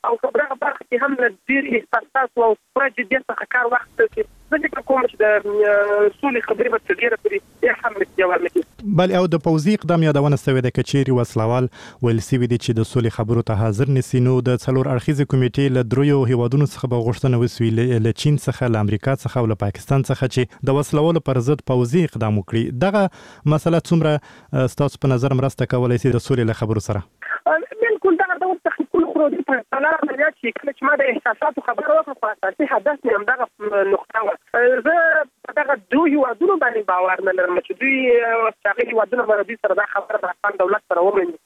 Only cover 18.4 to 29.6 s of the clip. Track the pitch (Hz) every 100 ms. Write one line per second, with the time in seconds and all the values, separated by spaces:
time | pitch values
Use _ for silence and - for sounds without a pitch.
18.4 | - - 123 110 101 104 135 135 113 127
19.4 | 113 107 101 - - 139 127 135 127 -
20.4 | 123 - - 139 147 151 160 170 - 127
21.4 | 120 147 - 127 120 165 160 113 110 107
22.4 | - 113 - 120 185 202 190 - - -
23.4 | 147 151 165 165 - 170 156 151 - -
24.4 | _ 139 127 - 143 - 139 127 135 131
25.4 | 135 - 123 127 123 120 135 117 - 127
26.4 | 113 110 107 107 - 101 - _ - -
27.4 | 349 320 - 440 453 403 381 339 370 339
28.4 | 370 370 320 - - 370 330 311 294 -
29.4 | 277 254